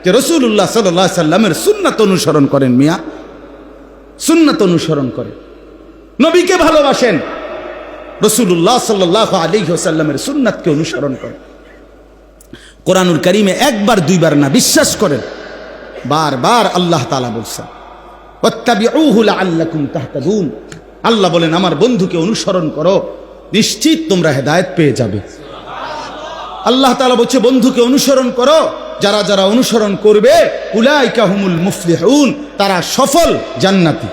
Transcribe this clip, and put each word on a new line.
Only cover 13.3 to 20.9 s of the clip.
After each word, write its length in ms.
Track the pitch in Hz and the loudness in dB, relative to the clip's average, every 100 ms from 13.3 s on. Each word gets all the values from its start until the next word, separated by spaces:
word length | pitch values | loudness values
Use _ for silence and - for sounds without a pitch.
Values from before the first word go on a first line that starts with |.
| 202 202 | 2 2
একবার 540 | 180 269 214 202 214 147 | 2 0 0 0 2 2
দুইবার 320 | 185 160 147 | 2 2 2
না, 120 | 139 | 2
বিশ্বাস 460 | 196 - 311 - - | 2 2 2 0 0
করেন, 240 | 190 131 - - - - - - - - 123 | -2 -2 -6 -14 -16 -16 -16 -18 -18 -14 -4
বারবার 600 | 147 156 131 160 233 190 | -2 0 0 2 2 2
আল্লাহ 320 | 180 175 165 127 | 0 0 0 -2
তাআলা 200 | 139 123 | -4 -4
বলছেন, 360 | 113 104 - - - - - - - - - | -8 -10 -12 -14 -20 -20 -20 -20 -20 -20 -2
"ওয়াত্তাবিউহু 800 | 214 - - 220 226 269 311 208 | -2 -2 -2 0 2 2 2 4
লাআল্লাকুম 640 | 214 175 190 165 160 156 135 | 2 2 -2 -2 -2 -4 -4
তাহতাদুন।" 560 | 165 123 143 135 214 156 - - - - | -6 -8 -6 -2 -2 -2 -6 -16 -20 -20